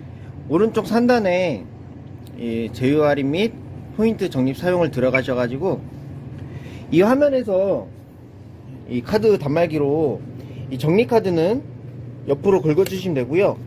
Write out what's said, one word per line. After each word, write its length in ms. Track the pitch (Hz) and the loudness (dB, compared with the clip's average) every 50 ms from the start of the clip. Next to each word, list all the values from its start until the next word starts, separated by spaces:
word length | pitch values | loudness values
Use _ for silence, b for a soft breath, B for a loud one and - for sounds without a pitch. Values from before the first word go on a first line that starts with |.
| B B B B B B B B - - | B B B B B B B B -6 0
오른쪽 380 | 135 170 208 226 220 220 196 | 2 4 4 4 2 0 -2
상단에 760 | - 208 240 240 240 247 240 214 185 175 180 185 175 139 98 85 - - - - - - - - - - - - - - - | 0 2 2 4 4 4 4 4 2 2 2 2 0 -2 -4 -6 -12 -16 -16 -18 -16 -16 -16 -16 -16 -16 -16 -16 -16 -12 -8
이 320 | 117 117 113 113 117 107 98 | -6 -4 -4 -4 -4 -6 -4
제휴 320 | 95 127 131 143 151 151 | 0 2 2 4 4 4
할인 260 | 147 143 139 139 139 147 | 4 4 2 0 0 0
및 200 | 170 208 226 - - - - - - - - - | 0 0 0 -2 -6 -14 -14 -14 -14 -14 -10 -4
포인트 340 | - 214 226 220 - 190 170 | 0 2 2 2 0 -2 -2
적립 260 | - 135 127 131 135 | 0 0 0 0 0
사용을 340 | - - 180 180 175 170 151 | 0 0 2 2 2 2 2
들어가셔가지고 880 | 147 131 120 127 123 131 127 123 127 123 123 120 123 135 165 190 147 - - - - - - - - - - - - - B B B B B B B B B B | 2 2 2 2 2 2 0 0 0 0 0 -2 -2 -2 -2 -2 -2 -2 -6 -10 -14 -14 -14 -14 -14 -14 -14 -14 -12 -12 B B B B B B B B B B
이 120 | - 160 190 | 4 4 6
화면에서 840 | 214 254 277 294 294 269 262 240 208 190 185 190 196 175 131 98 - - - - - - - - - - - - - - - - - - - - - | 6 6 6 4 4 4 2 0 2 2 2 2 2 0 -2 -2 -8 -14 -18 -20 -20 -20 -20 -20 -20 -20 -20 -20 -20 -20 -20 -18 -16 -16 -16 -10 -6
이 140 | 120 123 117 | -6 -6 -4
카드 360 | - 185 220 214 226 202 156 | 0 0 2 4 4 4 4
단말기로 840 | 139 139 143 165 170 165 156 151 143 139 143 160 160 143 110 90 - - - B B B B B B B | 2 0 0 2 2 2 0 0 0 2 2 2 2 0 -2 -4 -8 -12 -14 B B B B B B B
이 80 | 135 123 | -8 -4
적립 300 | 127 151 170 208 247 247 | 0 2 4 4 4 4
카드는 540 | 247 226 190 190 180 165 160 180 226 277 - - - - - - - - - - - - - - | 2 2 2 2 2 2 2 2 2 0 -4 -8 -14 -16 -16 -16 -14 -14 -14 -14 -14 -10 -2 -2
옆으로 340 | 139 143 - 202 190 180 135 | -2 0 4 4 4 4 4
긁어주시면 520 | 156 151 156 196 190 190 185 180 185 165 | 4 4 4 2 2 0 -4 -2 -2 0
되고요. 440 | 135 123 123 147 175 202 175 117 - - | 0 0 0 2 2 4 2 2 0 -6